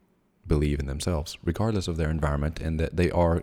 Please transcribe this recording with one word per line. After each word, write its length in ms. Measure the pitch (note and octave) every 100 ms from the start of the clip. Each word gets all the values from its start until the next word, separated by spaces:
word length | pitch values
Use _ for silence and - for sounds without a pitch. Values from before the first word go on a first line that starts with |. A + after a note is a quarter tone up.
| _ _ _ _ -
believe 320 | D2+ D2+ C#2+
in 80 | C#2
themselves, 520 | C#2 F2+ E2 - -
regardless 460 | - E2 A2 G#2+ F2+
of 80 | E2
their 140 | D#2
environment, 500 | D#2+ D2+ D2 D2+ -
and 180 | D#2+ D#2+
that 180 | E2 E2
they 140 | F2
are 320 | F2 E2+ E2